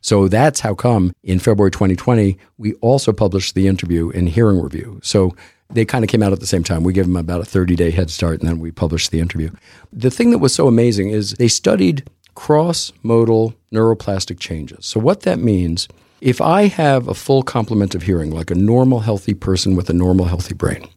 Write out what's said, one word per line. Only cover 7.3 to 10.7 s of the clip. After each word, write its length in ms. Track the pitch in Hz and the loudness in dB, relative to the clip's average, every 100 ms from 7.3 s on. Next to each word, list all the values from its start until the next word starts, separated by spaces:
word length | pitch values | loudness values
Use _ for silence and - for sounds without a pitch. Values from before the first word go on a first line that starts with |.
| 87 | -6
a 40 | - | -2
thirty-day 460 | 98 90 87 85 | -2 0 2 2
head 180 | 85 87 | 0 -2
start, 300 | - 85 80 | -2 -4 -2
and 100 | 78 | -4
then 80 | 82 | -4
we 140 | 82 | -8
published 400 | - 85 78 - | -4 -4 -2 -2
the 80 | 82 | -2
interview. 320 | 85 82 80 - _ - - | -2 -4 -6 -10 _ -20 -20
The 160 | - 127 | -4 -2
thing 220 | - 240 | 2 2
that 80 | 233 | 4
was 160 | 139 - | 2 2
so 120 | |
amazing 420 | 147 | 2